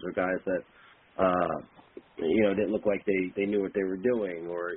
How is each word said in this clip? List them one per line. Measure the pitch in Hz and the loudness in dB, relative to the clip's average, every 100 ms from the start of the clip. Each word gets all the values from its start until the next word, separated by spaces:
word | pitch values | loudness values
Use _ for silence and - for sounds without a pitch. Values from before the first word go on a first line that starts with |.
or | 85 | -6
guys | 90 92 - - | -2 0 -2 -2
that, | 90 - - - - _ - | -4 -4 -20 -20 -20 _ 0
uh, | 92 90 85 78 - - - - - - | 2 4 0 -2 -8 -20 -20 -20 -20 -6
you | 82 98 | 0 4
know, | 104 | 4
didn't | 98 98 | 2 0
look | 104 104 | 0 0
like | 101 - | 0 0
they, | 95 92 101 | 0 0 -2
they | 101 | 0
knew | 104 | 0
what | 95 | 0
they | 104 | -2
were | 95 95 | -2 0
doing, | 110 120 98 85 85 | 0 0 -2 -6 -6
or | 87 87 | -6 -6